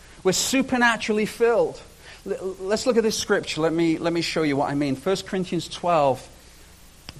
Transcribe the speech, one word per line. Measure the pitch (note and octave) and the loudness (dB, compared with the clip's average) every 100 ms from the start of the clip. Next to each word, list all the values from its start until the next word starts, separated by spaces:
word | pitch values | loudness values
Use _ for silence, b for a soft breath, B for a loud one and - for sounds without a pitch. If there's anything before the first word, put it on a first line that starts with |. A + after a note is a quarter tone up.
| B B | B B
We're | F#3 | 0
supernaturally | F3+ - C4+ C4 B3+ A#3+ A3 - G#3+ G#3+ | 0 2 0 0 2 2 2 0 0 -2
filled. | - A#3 A3+ D#3 C3 - - B B - | 2 2 4 2 -2 -16 -20 B B -8
L-, | G3 F#3+ F#3 | -6 -6 -8
let's | F#3 G#3+ B3+ | -4 -2 2
look | A#3 | 2
at | |
this | A3 - | 2 0
scripture. | - G3+ D#3+ - | 0 0 0 0
Let | D#3+ | 0
me, | D#3+ E3 D#3+ | 2 2 2
let | E3+ | 0
me | E3+ | -2
show | - - | -2 -2
you | D#3 C#3 | 0 0
what | - | 0
I | C#3+ | 0
mean. | D3 C3+ | -2 -2
First | - F#3+ - | -2 -2 -2
Corinthians | G3 F3+ F3 - | -6 -4 -4 -6
twelve, | - F3 E3 C#3+ C3 - - b b b b - - - - | -6 0 4 4 2 -4 -20 b b b b -20 -20 -20 -6